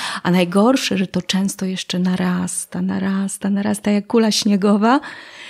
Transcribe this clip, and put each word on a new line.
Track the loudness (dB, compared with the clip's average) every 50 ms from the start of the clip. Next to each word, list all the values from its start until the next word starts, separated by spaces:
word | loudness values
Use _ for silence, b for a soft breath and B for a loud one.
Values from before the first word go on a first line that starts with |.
| B B B -4 B
A | 2
najgorsze, | 2 2 2 2 2 4 4 4 4 2 0 0 -2 -2
że | -2
to | -2 -2 -4 -4
często | -2 -2 0 0 -2 -2 -4 -6
jeszcze | -4 -4 -6 -6 -6 -2 0
narasta, | 0 0 0 0 0 0 0 -2 -2 -4 -6 -8 -10 -8 -6 -4 -4
narasta, | -2 -2 -2 -2 -2 -2 -2 -2 -4 -6 -4 -4 -2
narasta | -2 0 0 -2 -4 -2 0 0
jak | 0 0 0
kula | 0 2 2 2 2
śniegowa | 2 0 0 2 2 2 4 4 2 4 4 4 2 2 B B B B B B B B B B